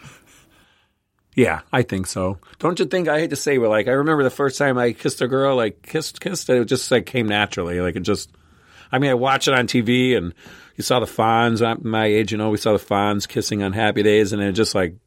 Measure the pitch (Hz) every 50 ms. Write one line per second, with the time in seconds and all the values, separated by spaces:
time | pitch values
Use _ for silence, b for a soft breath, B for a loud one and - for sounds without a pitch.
0 | B B B B B B B B B B B B B B B B B B B B
1 | _ _ _ _ _ _ - 151 120 87 80 76 - _ - 131 123 - 101 95
2 | 92 - - 98 92 92 95 - - B B B - 160 180 160 180 - 190 185
3 | 175 156 147 151 170 143 143 139 - 151 139 127 117 107 107 107 101 123 127 139
4 | 143 160 160 147 135 123 - - 143 139 - - 143 139 127 123 120 120 110 -
5 | - 151 - - 135 120 131 135 139 139 135 123 113 104 - _ - - - -
6 | - - - - - 196 - - - - 127 123 117 98 135 127 - - 131 117
7 | - - - 123 113 107 104 104 104 101 - 101 90 85 87 90 90 90 82 95
8 | 90 98 101 - - - _ b b b b b b b b b b b b 131
9 | 143 139 127 120 127 135 135 131 - 147 135 127 120 107 - 123 110 113 123 127
10 | 127 127 123 104 85 87 - B B B B B B B B B - - 131 123
11 | 107 - - - 110 113 113 113 117 117 117 107 117 113 113 - - 113 110 110
12 | 110 107 104 110 113 92 110 107 107 110 104 101 - 113 104 95 - - 104 101
13 | 101 104 104 101 - - - 120 101 - 113 104 98 98 95 107 113 107 - 104
14 | 104 107 104 107 107 95 104 101 101 101 90 107 92 - - 101 92 85 85 -
15 | _